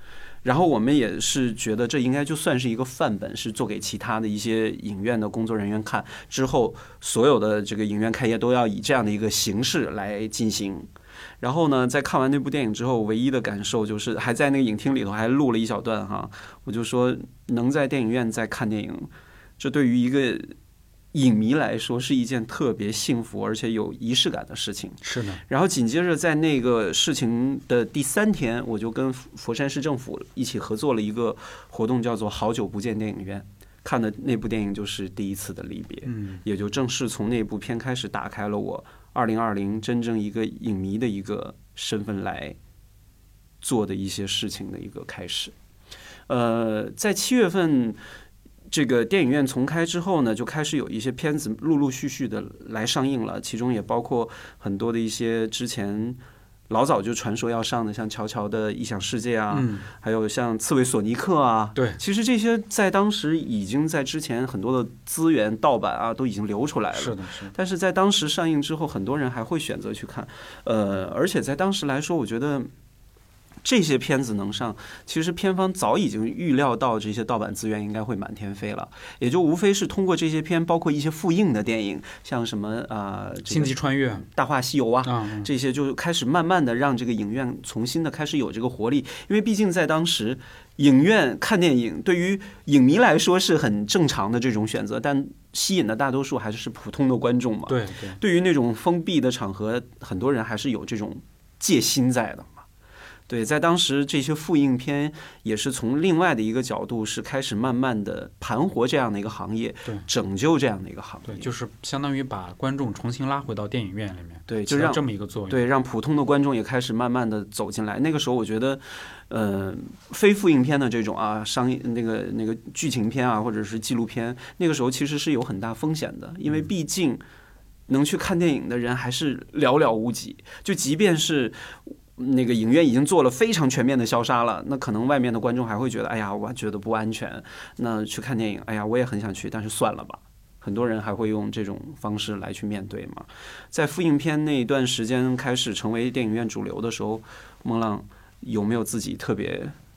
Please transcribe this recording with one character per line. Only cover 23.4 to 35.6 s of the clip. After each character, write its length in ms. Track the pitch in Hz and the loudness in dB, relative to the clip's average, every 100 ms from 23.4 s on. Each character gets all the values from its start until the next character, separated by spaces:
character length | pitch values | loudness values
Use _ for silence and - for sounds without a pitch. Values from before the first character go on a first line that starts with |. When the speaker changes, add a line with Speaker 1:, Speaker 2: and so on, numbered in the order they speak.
Speaker 1:
而 100 | 107 | -4
且 180 | 110 117 | -2 -2
有 200 | 110 104 - | -2 -4 -4
仪 140 | 113 | -2
式 160 | 120 - | 2 2
感 160 | - - | 0 -8
的 80 | - | -8
事 180 | - | -8
情。 180 | 101 95 - | -6 -10 -12
Speaker 2:
是 200 | - - | -8 -6
的。 100 | 104 92 - | -4 -8 -4
Speaker 1:
然 120 | 135 | 2
后 80 | 185 | 2
紧 180 | 185 117 | 4 2
接 160 | 143 | 4
着 140 | 180 156 | 2 2
在 200 | 170 151 | 2 4
那 260 | 160 143 | 4 4
个 320 | 120 120 101 | 4 2 2
事 200 | 80 - | 2 0
情 460 | 143 120 117 131 139 - | 2 0 2 0 -2 0
的 160 | 123 | 2
第 180 | 113 151 | 2 -2
三 300 | 135 - 214 | -2 2 2
天， 340 | 180 123 117 117 | 2 0 -2 -2
我 140 | 110 | -4
就 100 | 113 | -4
跟 220 | 113 131 | -2 -2
佛 420 | 127 - - - | -2 -10 -14 -6
山 160 | 117 139 | -2 -2
市 120 | 139 | -2
政 160 | 143 131 | -2 -4
府 240 | 123 - - - | -6 -12 -10 -6
一 80 | |
起 140 | 123 110 | -4 -4
合 180 | - 110 | -4 -2
作 180 | 147 | 0
了 80 | 117 | 2
一 100 | 104 | 0
个 240 | 107 117 - - - - | 0 -2 -2 -10 -18 -16
活 160 | - 113 | -2 2
动， 160 | 127 | 2
叫 140 | 117 113 | 0 -2
做 140 | 107 | -4
“好 240 | - - | -2 -2
久 120 | 117 101 | 0 -2
不 140 | 101 | -4
见 180 | 113 107 | -4 -2
电 120 | 107 | -4
影 140 | 98 95 | -4 -8
院”。 200 | 101 - - - - | -10 -12 -20 -20 -16
看 180 | - 131 | -4 0
的 120 | 110 104 | 0 -2
那 140 | 139 117 | -2 -2
部 100 | 110 | 0
电 140 | 110 | -2
影 120 | 101 | -2
就 120 | 101 101 | -4 -6
是 240 | - 95 | -6 -8
第 200 | 101 101 | -6 -6
一 60 | 98 | -6
次 180 | - | -8
的 100 | 90 | -10